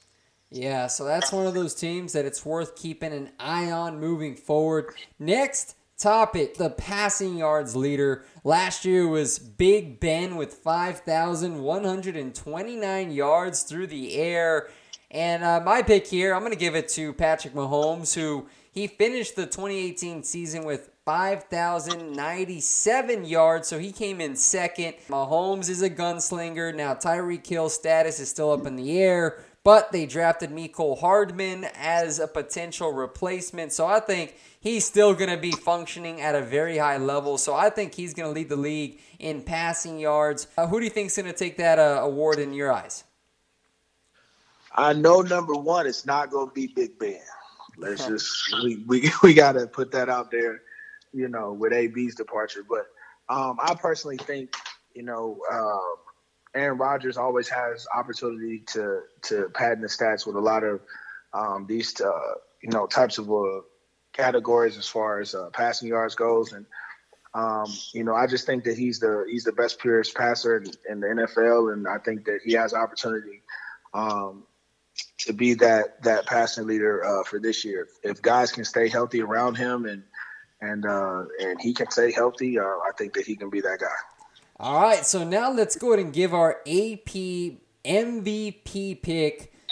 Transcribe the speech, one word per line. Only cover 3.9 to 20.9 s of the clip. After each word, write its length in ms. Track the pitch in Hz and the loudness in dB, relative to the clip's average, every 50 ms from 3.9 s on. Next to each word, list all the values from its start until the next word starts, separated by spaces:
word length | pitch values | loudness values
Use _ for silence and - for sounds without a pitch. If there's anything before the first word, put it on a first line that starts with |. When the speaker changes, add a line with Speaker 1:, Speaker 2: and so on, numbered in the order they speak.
| 160 151 | -6 -6
Speaker 1:
moving 360 | 151 165 170 156 156 147 123 | -4 -4 -4 -4 -4 -8 -10
forward. 580 | - - - 151 151 156 160 160 156 151 - - - - - _ - | -10 -4 0 2 2 2 2 0 0 -2 -4 -10 -18 -20 -20 _ -8
Next 560 | 147 160 196 254 277 269 277 - - - - _ _ _ _ - | -2 0 2 2 2 0 -2 -6 -8 -8 -14 _ _ _ _ 0
topic, 560 | - 208 214 226 220 214 - 175 143 - - | 2 4 6 6 4 4 2 0 -2 -2 0
the 160 | - 175 156 | -2 -2 -2
passing 640 | - - - - 202 202 208 202 - - 196 185 180 | -2 -4 -6 -4 -2 0 0 0 0 0 -2 -4 -2
yards 400 | 170 160 151 151 151 143 120 113 | 0 0 2 2 2 0 -2 -2
leader. 480 | 131 135 143 143 139 143 139 135 131 - - - - | -2 0 0 2 2 2 2 0 -2 -6 -14 -20 -4
Last 440 | - 139 160 175 185 180 170 - - | 0 2 4 4 4 0 -2 -2 2
year 200 | 185 185 185 175 | 4 4 4 4
was 320 | 165 160 156 147 123 - - | 4 2 2 0 0 -2 -4
Big 640 | 127 113 104 - 175 190 202 214 175 151 120 113 | -8 -10 -2 4 6 6 6 6 4 -2 -6 -4
Ben 360 | 170 165 160 165 180 185 180 | 0 0 0 0 -2 -4 -4
with 180 | 165 143 - - | -6 -8 -8 -10
five 460 | - - 160 165 175 175 180 175 175 | -4 -2 0 0 2 0 -2 -4 -6
thousand 640 | - 170 160 160 165 175 175 156 175 180 165 147 | -4 0 0 2 2 0 0 -2 -2 -4 -4 -4
one 200 | 131 143 170 196 | -2 -2 -2 0
hundred 340 | 208 190 185 190 180 190 165 | 0 -2 -2 -2 -4 -6 -6
and 160 | 151 135 127 | -6 -8 -8
twenty-nine 800 | 120 - - 147 151 170 196 233 240 226 208 190 190 190 190 170 | -10 -12 -10 -10 -8 -8 -8 -8 -8 -6 -4 -4 -4 -4 -4 -4
yards 540 | 151 139 139 143 156 175 180 185 175 - - | -2 0 4 4 4 4 4 0 -2 -4 -4
through 240 | - 151 170 185 - | -6 -6 -8 -8 -8
the 260 | 151 139 127 101 92 | -8 -8 -8 -4 -2
air. 540 | 139 160 170 170 170 165 165 160 151 - - - - - _ - - _ _ | -2 0 0 2 2 2 2 2 2 0 -6 -14 -20 -20 _ -20 -20 _ _
And, 320 | - 151 165 170 170 170 | -6 -4 -2 -2 -2 0
uh, 180 | 175 170 170 170 170 | 2 2 2 4 4
my 180 | 185 214 254 | 4 4 4
pick 240 | 214 214 214 196 196 | 6 6 6 6 6
here, 260 | - 190 180 185 196 | 2 0 0 2 2
I'm 100 | 190 185 214 | 2 0 -2
gonna 100 | 233 220 | -4 -2
give 220 | 160 175 170 156 | -2 0 0 0
it 120 | 165 156 - | 0 -2 -2
to 220 | - 160 156 151 | -4 -6 -6 -6
Patrick 420 | 135 - 165 160 160 156 - 147 127 | -2 0 2 2 2 0 -2 -6 -6
Mahomes, 600 | 143 139 135 143 147 151 156 165 170 165 - - | -6 -2 0 2 2 2 2 0 -2 -2 -4 -2
who 320 | 165 160 151 147 139 - - - - _ _ | -2 -2 -2 -4 -6 -8 -12 -18 -20 _ _
he 160 | _ 196 202 | _ -8 -8
finished 480 | 196 - - 208 240 254 247 214 - - | -6 0 0 0 2 2 -2 -6 -6 -6
the 120 | 196 180 | -8 -8
twenty 320 | - - - 196 202 196 190 | -6 -8 -8 -8 -6 -6 -6
eighteen 440 | 185 180 175 - 175 175 170 156 | -6 -8 -8 -8 -10 -10 -10 -10
season 420 | 135 - - 170 170 156 156 165 160 | -10 -8 -8 -8 -8 -8 -8 -8 -6
with 260 | 151 143 127 - - | -6 -6 -6 -8 -14